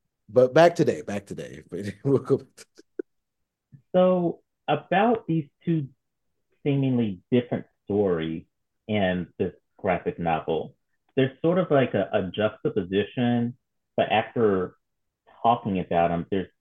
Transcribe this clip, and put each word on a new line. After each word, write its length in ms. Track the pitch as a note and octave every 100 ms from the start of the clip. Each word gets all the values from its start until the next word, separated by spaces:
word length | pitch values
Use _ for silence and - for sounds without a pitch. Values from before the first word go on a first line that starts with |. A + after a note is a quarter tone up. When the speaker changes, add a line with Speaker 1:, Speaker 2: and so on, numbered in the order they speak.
| _ _ -
Speaker 1:
But 240 | A2 B2+
back 220 | C#3+ E3+ E3+
today, 260 | C3 F2
back 240 | - G2+ -
today. 380 | E2 B1 D2+ -
<laughs> 320 | F2 G2+ -
We'll 160 | C#3 C3
go 180 | - C3+
back 100 | C3+ -
to 280 | - - _ - - _ _ _ _ _ _ - _
Speaker 2:
So, 480 | F#3 F#3 F3+ E3+ - _ _ -
about 580 | D3 - F3 A3+ A#3 -
these 200 | D#3+ D3 _
two 240 | - D#3+ C3+ _ _ _ _ _ _ _
seemingly 580 | D3+ C#3 C3+ B2 A2 F#2 -
different 340 | B2 - - - _ -
stories 600 | G2+ G2 E2 D#2+ D#2+ - _ _ _ -
in 400 | G#2+ F#2 F2+ E2+ -
this 160 | F#2 - _ _
graphic 420 | G2 F2 - -
novel, 560 | E2 D#2+ - D#2+ - - _ _ _ -
there's 160 | C3+ -
sort 160 | E3 F3
of, 140 | E3+
like, 220 | C#3+ B2
a, 160 | A2 F#2+
a 180 | G#2+ F#2
juxtaposition, 1200 | F#2+ G#2+ - - G#2+ F2+ F#2+ G2+ - A#2+ A#2+ A#2+ A#2+ _ _ _ -
but 160 | -
after 640 | G#2+ - B2+ A2 F#2+ F2+ - _ _ _ _ _ -
talking 380 | A#2 A#2+ A2 F#2
about 320 | F2 E2+ E2+
'em, 140 | E2+ E2
there 220 | G2 F2+ _